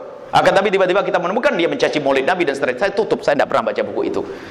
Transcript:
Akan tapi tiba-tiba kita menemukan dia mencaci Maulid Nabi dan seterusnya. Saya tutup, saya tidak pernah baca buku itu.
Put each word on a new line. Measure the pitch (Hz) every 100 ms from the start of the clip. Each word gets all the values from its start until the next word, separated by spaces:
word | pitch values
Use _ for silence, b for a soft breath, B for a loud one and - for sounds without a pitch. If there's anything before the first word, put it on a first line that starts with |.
| - - -
Akan | - 180
tapi | 185 180
tiba-tiba | 190 185 196
kita | 180 185
menemukan | 170 226 277 202
dia | 165
mencaci | 143 151 151
Maulid | 135 135 135
Nabi | 185 151
dan |
seterusnya. | 135 143 123 196
Saya |
tutup, | 196 - 139 -
saya |
tidak | 147 107
pernah | 131 110
baca | 107
buku | 104 104 -
itu. | - - B B